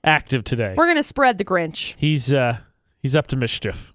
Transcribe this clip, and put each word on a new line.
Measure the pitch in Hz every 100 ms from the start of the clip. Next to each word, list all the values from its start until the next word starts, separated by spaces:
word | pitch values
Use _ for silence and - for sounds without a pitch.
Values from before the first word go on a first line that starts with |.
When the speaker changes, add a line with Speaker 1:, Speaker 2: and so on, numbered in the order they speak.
Speaker 1:
active | 160 151 - 131
today. | 107 120 107 95
Speaker 2:
We're | 339
gonna | 320
spread | - - 262 196
the | 202
Grinch. | 180 165 - - -
Speaker 1:
He's, | 147 151 120
uh, | 139 123 117 - _ _ _
he's | 135 147
up | -
to | 131
mischief. | 117 - 104 - -